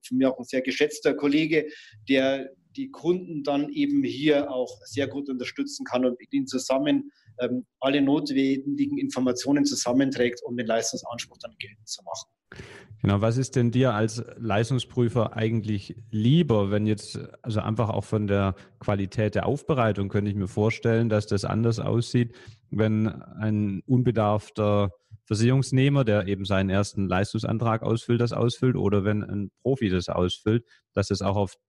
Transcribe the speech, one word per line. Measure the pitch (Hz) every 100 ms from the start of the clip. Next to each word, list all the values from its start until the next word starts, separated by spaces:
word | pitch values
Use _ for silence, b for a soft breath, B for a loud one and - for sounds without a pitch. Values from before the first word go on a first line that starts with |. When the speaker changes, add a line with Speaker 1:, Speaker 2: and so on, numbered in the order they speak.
| -
Speaker 1:
von | 127
mir | 131
auch | 127
ein | 123
sehr | 131
geschätzter | 127 143 147 - 151
Kollege, | 143 143 147 160 156 147 B B 107 -
der | 135 131 135 - - _ -
die | 135
Kunden | - 160 185 180 156
dann | 143 143 147
eben | 151 143 143
hier | 127 120 151 143 143
auch | 127 123 -
sehr | - - 135
gut | 139 139
unterstützen | 127 120 - 139 -
kann | 131 123 127
und | 123
mit | -
ihnen | 143 131
zusammen, | 127 - 131 147 143 143 B B -
ähm, | 123 123 - _
alle | 135 143
notwendigen | 139 147 147 135 135 135 135 143 139 143
Informationen | 135 127 127 123 127 143 143
zusammenträgt, | 127 120 127 135 120 123 120
um | - 120
den | 113
Leistungsanspruch | 113 113 127 - 117 - -
dann | 113 _
geltend | 107 - -
zu | -
machen. | - - - _ _ B B B B -
Speaker 2:
Genau, | 101 101
was | 110 120
ist | 127 135
denn | 120
dir | 120 131
als | 107 113 113 - -
Leistungsprüfer | 117 101 117 131 - - 120 120 110 -
eigentlich | 113 113 107 104 - 107 -
lieber, | 107 113 160 151 110 98
wenn | 104 107
jetzt, | 107 - - - -
also | 127 107
einfach | - 110 107
auch | 101 -
von | 107 104
der | 101 98 92 B _
Qualität | - 101 98 - 107 101
der | 92
Aufbereitung | 143 - 143 113 98 95
könnte | 104 101
ich | 101
mir | 92
vorstellen, | - 107 - 117 113 117
dass | 107 -
das | 101 98
anders | 98 117 113
aussieht, | 101 110 117 123 117 B B B _
wenn | 101 110 107 110
ein | - - - 110 107 104 95 -
unbedarfter | 127 123 113 104 104 - - 104 104 101 - _ - _
Versicherungsnehmer, | 104 117 135 127 131 139 143 117
der | 104 95
eben | 98 95
seinen | 98 95
ersten | 95 104 - 95
Leistungsantrag | 90 101 110 113 110 117 110
ausfüllt, | 104 113 - 120
das | 120
ausfüllt, | 104 117 - 127 95
oder | 98 101
wenn | 98 107
ein | 98 98 98 _
Profi | 123 131 107
das | 90 85
ausfüllt, | 87 90 - 107 117 - b b
dass | - 98
es | 98
auch | 98 101
auf | 98 -